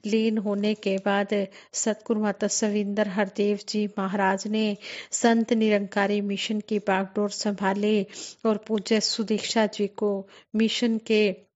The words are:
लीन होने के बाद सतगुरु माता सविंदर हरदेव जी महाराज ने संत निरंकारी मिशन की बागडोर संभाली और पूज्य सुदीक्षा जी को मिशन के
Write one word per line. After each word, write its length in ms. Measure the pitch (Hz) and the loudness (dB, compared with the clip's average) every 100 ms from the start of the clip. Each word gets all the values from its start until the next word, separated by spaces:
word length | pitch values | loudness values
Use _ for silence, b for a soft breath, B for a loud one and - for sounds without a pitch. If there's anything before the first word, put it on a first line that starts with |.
| 214 | 0
लीन 320 | 220 226 220 | 0 2 0
होने 360 | 202 202 208 | -2 0 0
के 240 | 214 196 190 | -2 -2 -2
बाद 480 | 202 202 202 208 190 B B | 0 0 0 -2 -2 B B
सतगुरु 480 | - 226 208 - 220 | -4 -2 -4 -2 0
माता 260 | 214 196 208 | 0 0 -2
सविंदर 600 | - 220 208 202 202 208 | 0 0 0 -2 0 0
हरदेव 500 | 190 196 220 208 202 - | 0 -2 0 0 0 -2
जी 180 | 214 208 | -2 -2
महाराज 600 | 202 190 202 190 196 214 | -2 -2 2 2 0 -2
ने 300 | 220 214 202 B B B | 0 0 -2 B B B
संत 420 | - 233 226 220 | 0 4 4 2
निरंकारी 680 | 233 220 208 202 208 196 208 | 2 4 2 0 0 0 0
मिशन 400 | 202 196 - 214 | -2 -4 -2 -4
की 180 | - 208 | -2 -2
बागडोर 520 | 202 190 190 208 208 | 0 0 0 -2 -2
संभाली 760 | - 214 190 196 202 208 214 190 B B B 226 | -2 -4 0 0 0 2 2 0 B B B -2
और 180 | 214 - | -2 -2
पूज्य 320 | 220 185 220 | -4 2 0
सुदीक्षा 680 | - - 202 208 - 233 214 | 2 -2 -2 -2 0 0 0
जी 200 | - 202 | 0 -4
को 420 | - 208 196 190 B B 214 | -2 -2 -2 -8 B B 0
मिशन 420 | 220 - 240 226 | 0 2 0 -2
के 460 | 220 214 208 185 _ | 2 2 4 0 _